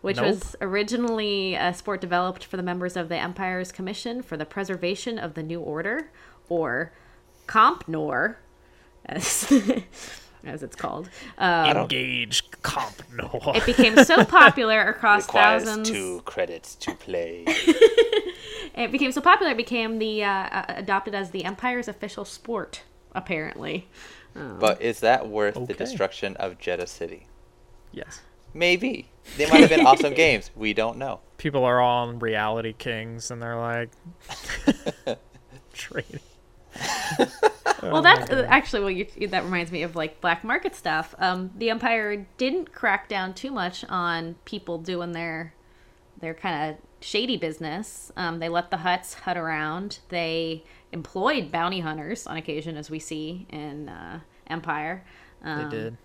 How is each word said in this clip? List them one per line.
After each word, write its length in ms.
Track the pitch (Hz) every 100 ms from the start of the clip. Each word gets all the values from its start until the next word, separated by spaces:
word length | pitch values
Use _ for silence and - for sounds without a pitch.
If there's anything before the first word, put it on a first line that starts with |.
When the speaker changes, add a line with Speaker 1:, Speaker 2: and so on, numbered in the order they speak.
Speaker 1:
which 160 | 190 202
Speaker 2:
Nope. 100 | 208
Speaker 1:
was 280 | 196 - -
originally 920 | 196 196 214 233 240 226 208 202 190 180
a 180 | 180
sport 260 | 180 - 190
developed 420 | 180 175 180 180 -
for 120 | 185
the 60 |
members 320 | 180 180 180 180
of 140 | 165
the 80 | 170
Empire's 540 | 170 180 185 185 180
Commission 500 | - 185 208 240 240
for 160 | 247 156
the 80 | 151
Preservation 720 | - 196 180 175 196 - 220
of 160 | 165
the 80 | 160
New 180 | 156 170
Order, 500 | - 151 180 262 302 - - - _
or 460 | 170 139 123 165 - - - _ _ -
Comp 400 | 226 233 339 -
Nor, 500 | 160 151 127 180 233 - _ _ _ _ _ -
as, 440 | - - - 214 269 196 240 - -
<laughs> 400 | - - - -
as 180 | 139 147
it's 140 | 139 -
called. 340 | - - 180 - - -
Um, 360 | 180 170 156 151
Speaker 2:
Engage 760 | - 131 131 123 113 107 - -
Comp 400 | - - - - -
Nor. 420 | 120 - 120 - 214
Speaker 1:
it 100 | 233
became 300 | 247 226 226
so 200 | 254 320 -
Speaker 2:
<laughs> 0 |
Speaker 1:
popular 560 | 349 285 - 226 220
across 420 | 196 220 226 208 190
Speaker 3:
Requires 380 | 214 208 220
Speaker 1:
thousands. 260 | 220 214 220
Speaker 3:
two 320 | 208 185 180 -
credits 500 | - 180 170 - -
to 180 | -
play. 520 | - - 175 170 - -
Speaker 1:
<laughs> 60 | 320 - - 453 - 466 427 359 - - - 330 -
It 140 | 233
became 220 | 254 262
so 80 | 269
popular, 320 | 339 403 359
it 40 | 233
became 420 | 240 240 220 226
the, 260 | 220 214 202
uh, 20 |
uh, 360 | 190 185 - -
adopted 480 | - 196 196 208 202
as 160 | 190
the 140 | 190 175
Empire's 420 | 196 247 247 240
official 380 | 202 214 - 202
sport, 560 | - - 226 - - - _ _
apparently. 720 | - 190 165 156 - 151 165 180 - - - - -
Um, 220 | 139 92
Speaker 3:
But 220 | 107 -
is 180 | 117 113
that 300 | 113 127 110
worth 240 | 107 104
the 80 | 104
Speaker 2:
Okay. 120 | 123 -
Speaker 3:
destruction 600 | 113 262 98 - 101 98
of 220 | 95 90
Jedha 260 | - 87 87
City? 420 | - 85 85 - - - _ - - -
Speaker 2:
Yes. 260 | - - - - _ -
Speaker 3:
Maybe. 540 | 156 175 180 254 247 - - - -
They 80 | 151
might 120 | 151
have 80 | -
been 160 | 160 302
awesome 260 | 135 147
Speaker 1:
<laughs> 120 | 139 160
Speaker 3:
games. 260 | 113 - -
We 160 | 110
don't 240 | 107 110 117
know. 240 | 135 - - -
Speaker 2:
People 260 | 156 139
are 160 | 127 123
all 300 | 123 123 120
on 100 | 120
Reality 540 | 113 107 107 113 113 110
Kings, 540 | - 113 113 117 -
and 100 | 120
they're 140 | 117 117
like, 360 | 117 117 117 - 175 - - - - - - - - - -
<laughs> 100 | - - -
Speaker 3:
<laughs> 340 | _ - _
Speaker 2:
trading. 460 | - - - - 147 - - _ - - - - - - 160 - - 427 - - 403
Speaker 1:
Well, 160 | - 311
Speaker 2:
Oh 40 |
Speaker 1:
that's, 280 | 320 453 -
Speaker 2:
my 60 | -
God. 100 | -
Speaker 1:
uh, 20 |
actually, 300 | - - 226
well, 80 | 196
you, 360 | 185 202 - 202
that 160 | 185
reminds 280 | 175 180 165
me 120 | 175
of, 120 | 165 165
like, 240 | 156 -
black 240 | 175 170
market 320 | 220 262 381 -
stuff. 380 | 175 156 160 -
Um, 320 | 185 180 185 190
the 140 | 226
Empire 560 | 220 240 226 214 208 196 -
didn't 360 | 254 349 320
crack 340 | - 226 196 -
down 260 | 202 185
too 180 | 185 262
much 340 | 262 180 185 -
on 460 | 185 175 165 165 170 -
people 340 | 208 180 170
doing 320 | 165 180 175
their, 420 | 165 170 160 160 - _ _ - _ _ -
their 140 | 165
kinda 440 | 160 190 156 156 151 - _
shady 360 | - 208 247 214
business. 760 | 165 156 165 165 220 - - -
Um, 220 | 175 165
they 100 | 165
let 220 | 170 175
the 60 | 180
Hutts 360 | 180 180 -
hut 240 | - - 175
around. 600 | 160 156 156 165 202 - -
They 540 | 180 165 165 165 160 - - _
employed 600 | 170 156 190 220 294 165
bounty 300 | 165 170 190
hunters 440 | 165 156 147 226 -
on 120 | 160
occasion, 400 | 160 151 156 151
as 120 | 147
we 80 | 156
see 460 | - 156 156 180 185
in, 400 | 151 151 143 147
uh, 320 | 85 82 165 - _ -
Empire. 560 | 170 165 151 156 185 - - - -
Um, 260 | - 151 151
Speaker 2:
They 80 | 113
did. 200 | 110 117